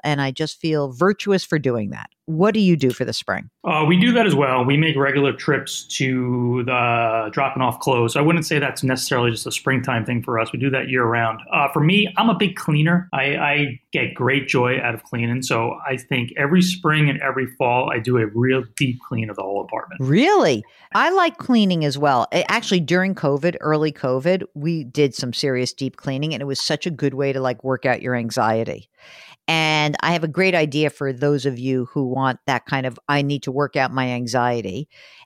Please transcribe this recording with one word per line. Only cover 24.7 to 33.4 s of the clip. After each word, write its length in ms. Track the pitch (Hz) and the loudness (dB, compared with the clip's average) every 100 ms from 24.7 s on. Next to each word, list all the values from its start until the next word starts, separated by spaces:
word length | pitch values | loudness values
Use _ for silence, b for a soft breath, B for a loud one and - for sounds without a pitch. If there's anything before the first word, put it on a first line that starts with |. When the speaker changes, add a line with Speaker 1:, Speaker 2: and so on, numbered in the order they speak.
| 160 | -4
Speaker 1:
did 300 | 127 147 139 | -4 0 0
some 200 | - 123 | 0 -6
serious 400 | - 143 127 127 | -4 -2 0 -2
deep 220 | - 135 - | -4 -8 -6
cleaning, 360 | 139 135 156 | -6 -4 -4
and 80 | 131 | -4
it 60 | 139 | -6
was 140 | 131 | -4
such 260 | - 151 180 | -4 -4 -4
a 40 | |
good 220 | 143 143 | -2 -2
way 220 | 131 139 | 0 -2
to, 60 | 131 | 0
like, 220 | 131 113 | -2 -2
work 200 | 131 127 | -4 -2
out 160 | 131 117 | 0 0
your 140 | 127 | -2
anxiety. 760 | 120 117 123 110 113 113 58 - B B B B B - | -4 -2 0 2 2 -2 -8 -14 B B B B B -2
And 480 | 160 156 151 151 147 | 0 2 2 0 0
I 120 | 160 | 0
have 120 | 170 | 0
a 40 | 160 | -2
great 260 | 156 190 | 0 2
idea 340 | 175 151 147 147 | 2 2 0 -2
for 240 | - 139 | -2 -6
those 320 | 123 147 143 | 0 0 2
of 140 | 135 120 | 0 -2
you 260 | 131 127 120 | -2 -2 -2
who 140 | 147 127 | -4 -2
want 340 | 131 131 123 - | 0 -2 -2 -2
that 180 | 123 | -2
kind 220 | - 139 131 | -2 -4 -4
of, 120 | 117 - | -6 -2
"I 100 | 143 | 0
need 220 | 143 143 | 0 -2